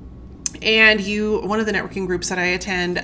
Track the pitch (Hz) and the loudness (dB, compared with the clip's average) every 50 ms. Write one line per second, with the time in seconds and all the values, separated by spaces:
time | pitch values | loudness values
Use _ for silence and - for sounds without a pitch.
0 | - - - - - - - - - - - - - 220 220 220 220 214 214 208 | -16 -18 -18 -18 -18 -18 -18 -8 -8 -8 -8 -2 0 2 6 8 8 8 6 4
1 | 190 202 208 214 214 214 214 - - 185 208 220 220 214 196 180 - 180 - 190 | 0 -2 -2 -2 0 0 0 0 0 0 0 0 0 0 0 -2 -4 -4 -6 -4
2 | 190 180 185 175 - - 220 180 175 180 180 185 - 208 185 180 175 175 180 - | -2 -2 -2 -2 -2 -2 -2 0 0 0 0 -2 -2 -4 -2 -2 -2 -2 -2 -4